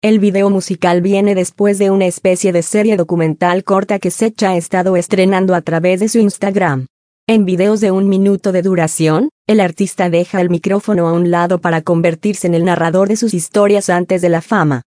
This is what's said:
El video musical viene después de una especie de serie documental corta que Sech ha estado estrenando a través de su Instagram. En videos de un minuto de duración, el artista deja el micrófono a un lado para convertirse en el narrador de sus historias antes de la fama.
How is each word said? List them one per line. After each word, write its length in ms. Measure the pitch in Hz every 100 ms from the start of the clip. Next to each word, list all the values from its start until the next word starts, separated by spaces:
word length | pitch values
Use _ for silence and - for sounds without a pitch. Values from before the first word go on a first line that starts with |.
El 140 | 214 220
video 320 | 202 190 196
musical 520 | 190 - 180 180 175
viene 340 | 180 196 202 196
después 420 | 180 _ 208 196
de 140 | 202
una 160 | 196 185
especie 440 | - 190 180 196
de 120 | 175
serie 340 | 165 208 214 208
documental 640 | 165 170 160 151 180 180
corta 360 | 185 196 196 202
que 100 | 185
Sech 320 | - 226 220
ha 160 | 196 180
estado 400 | 165 185 180 180
estrenando 560 | 175 185 185 190 185
a 80 | 180
través 380 | 160 165 180 185
de 100 | 214
su 80 | 233
Instagram. 720 | 208 - 196 196 180 135 131 _ _ _ -
En 180 | 226 190
videos 360 | 180 196 214
de 100 | 208
un 180 | 190 196
minuto 420 | 190 196 196 202
de 120 | 185
duración, 680 | 185 185 160 - 160 156 285 _ -
el 140 | 214
artista 500 | 180 165 196 - 180
deja 320 | 170 175 196
el 80 | 180
micrófono 580 | 170 185 196 208 202 170
a 60 |
un 160 | 170 175
lado 320 | 175 175 180
para 220 | 175 165
convertirse 640 | 160 170 170 165 208 202 180
en 80 | 170
el 100 | 175
narrador 440 | 170 165 180 196
de 60 | 214
sus 200 | 233 180
historias 560 | - 208 202 202 196
antes 320 | 175 175 185
de 60 | 175
la 120 | 165
fama. 400 | - 214 156 131 -